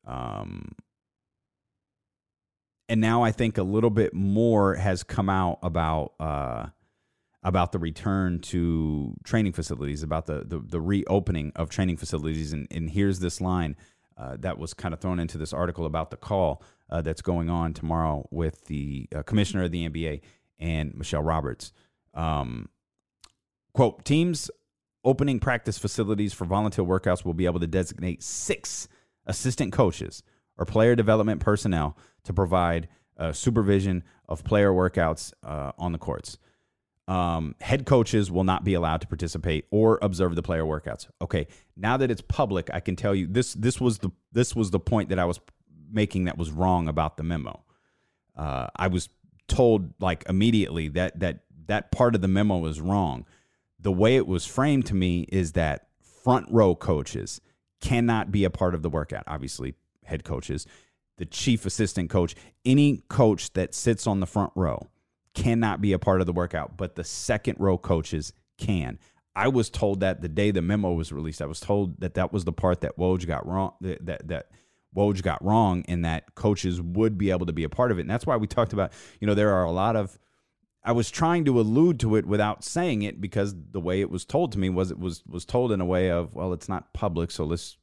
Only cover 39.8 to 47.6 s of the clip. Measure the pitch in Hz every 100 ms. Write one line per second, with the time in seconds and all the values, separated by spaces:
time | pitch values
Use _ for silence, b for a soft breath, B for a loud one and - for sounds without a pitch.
39.8 | 110 110 101 90 90 85 85 82 80 78
40.8 | - - - _ 90 85 73 b b -
41.8 | 104 131 131 113 - - 127 95 - 90
42.8 | - 87 104 98 82 110 123 - 117 -
43.8 | 123 110 95 - _ 117 123 117 101 92
44.8 | - 107 98 92 87 87 _ _ _ 80
45.8 | 76 107 104 95 90 76 82 76 92 90
46.8 | 80 76 76 - 80 82 60 -